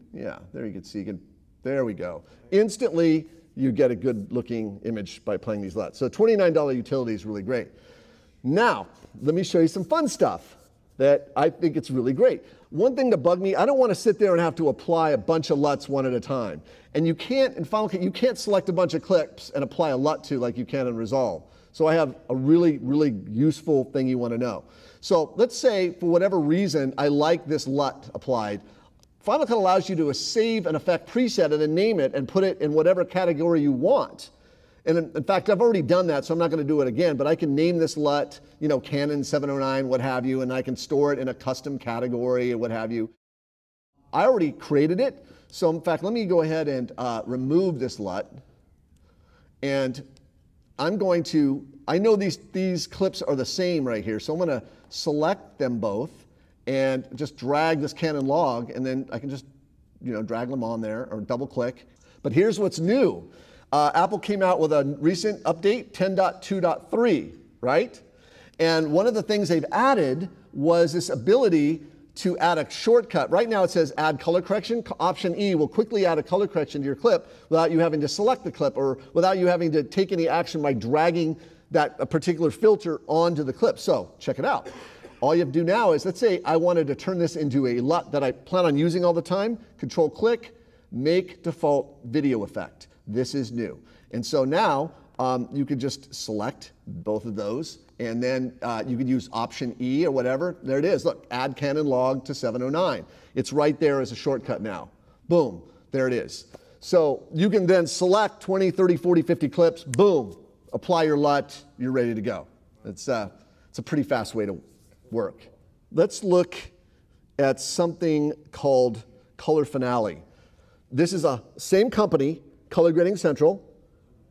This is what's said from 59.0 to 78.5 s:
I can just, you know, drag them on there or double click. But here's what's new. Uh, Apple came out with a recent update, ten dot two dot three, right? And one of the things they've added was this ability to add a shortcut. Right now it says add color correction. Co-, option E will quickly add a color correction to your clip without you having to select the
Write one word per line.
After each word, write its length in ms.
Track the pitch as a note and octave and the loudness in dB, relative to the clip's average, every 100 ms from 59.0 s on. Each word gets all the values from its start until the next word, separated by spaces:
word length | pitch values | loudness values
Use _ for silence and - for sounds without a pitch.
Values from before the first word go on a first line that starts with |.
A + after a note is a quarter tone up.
| C3 | -6
I 80 | A#2 | -10
can 120 | C#3 | -10
just, 160 | C3+ - - _ _ _ - | -12 -14 -20 _ _ _ -14
you 100 | B2+ | -8
know, 100 | G#2+ | -6
drag 260 | A2 A2+ B2 | -6 -6 -6
them 140 | C3+ | -6
on 180 | A2+ A2+ | -6 -6
there 280 | A2 A2 B2+ | -6 -6 -8
or 100 | G#2+ | -8
double 260 | G2+ B2 C3+ | -6 -6 -6
click. 400 | C3 B2 - - _ _ _ | -4 -4 -6 -18 _ _ _
But 100 | C#3 | -2
here's 280 | B2 G#3+ F3+ | 2 2 2
what's 180 | G3 - | -2 -2
new. 500 | E3+ B3+ F#3 F2 - - - - - | 0 4 2 0 -10 -20 -20 -18 -2
Uh, 180 | C#3+ D3 | 2 2
Apple 240 | E3 - G3+ | 2 0 -2
came 240 | - G3+ | -4 0
out 180 | F#3 E3 | 2 2
with 120 | D#3 | 2
a 240 | D3+ C#3 D3 | 2 0 0
recent 420 | D3+ F#3 G#3+ G3+ | 0 0 -2 -4
update, 480 | - E3 G3 A#3 - | -4 0 0 0 -2
ten 220 | - F#3+ | -4 -2
dot 280 | F#3+ F#3+ - | 2 0 0
two 180 | - G3 | -6 0
dot 300 | E3+ - - | 0 -2 -4
three, 420 | A3 A#3+ D3 D#2+ - - - | 0 2 2 -2 -14 -20 -6
right? 380 | B2 D#3 A#3+ - - _ _ - - - | 0 2 0 -6 -20 _ _ -20 -12 -2
And 340 | E3 D#3+ D#3 | 0 2 2
one 140 | D#3+ A3+ | 2 2
of 80 | |
the 80 | G#3+ | 0
things 260 | G3+ G#3 E3+ | 0 0 2
they've 160 | E3 - | 0 0
added 560 | F#3+ C4 A#3+ C#3 C#3 F3+ - - | 2 4 4 2 -2 -6 -12 -12
was 400 | - D#3 E3+ E3 | -2 2 4 4
this 160 | E3+ E3 | 0 -4
ability 720 | B2+ B2 A#3 G3+ D#3+ D3 D#3+ - - - - | -2 4 4 6 4 2 0 -8 -20 -20 -4
to 200 | F#3+ - | -4 0
add 200 | E3 D#3+ | 2 0
a 120 | C#3 | -2
shortcut. 600 | - A3+ A#3+ A#3 E3+ B2+ | -2 4 4 4 -2 2
Right 180 | F3 A#3 | 2 2
now 160 | G#3 | 2
it 60 | F3+ | 2
says 240 | F3+ D#3+ - | 2 0 0
add 240 | D#3 C#3+ | 0 0
color 220 | - F3 | 0 0
correction. 400 | E3+ G3+ - A#3 | 0 -4 -2 -6
Co-, 120 | A3+ - | -6 -2
option 340 | E3+ - F#3 E3+ | -2 0 -2 0
E 140 | G3+ | 0
will 120 | E3+ D3 | 2 0
quickly 380 | - G#3 G#3 | 0 0 2
add 140 | F3+ D#3 | 2 0
a 40 | |
color 240 | D3 F#3+ G#3 | 0 0 0
correction 360 | E3+ D3 D3 | -2 -4 -4
to 40 | C#3 | -6
your 80 | |
clip 400 | C#3 A#3 F3+ - - - | 0 2 2 -2 -16 0
without 220 | D#3+ E3 | 2 4
you 80 | E3 | 2
having 240 | E3+ D3+ | 2 0
to 60 | C#3+ | -4
select 360 | - A3 C4 | 0 0 0
the 80 | F3 | -4